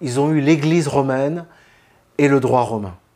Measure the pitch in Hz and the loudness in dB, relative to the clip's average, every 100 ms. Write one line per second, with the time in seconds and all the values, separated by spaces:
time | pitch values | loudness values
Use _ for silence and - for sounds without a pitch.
0 | 147 123 143 156 139 160 151 170 143 139 | -6 -2 0 2 2 2 2 0 0 0
1 | 135 131 139 170 165 - _ _ _ _ | 0 0 -2 -4 -10 -20 _ _ _ _
2 | _ - 143 139 127 123 110 110 101 87 | _ 0 2 2 2 0 0 -4 -8 -14
3 | _ | _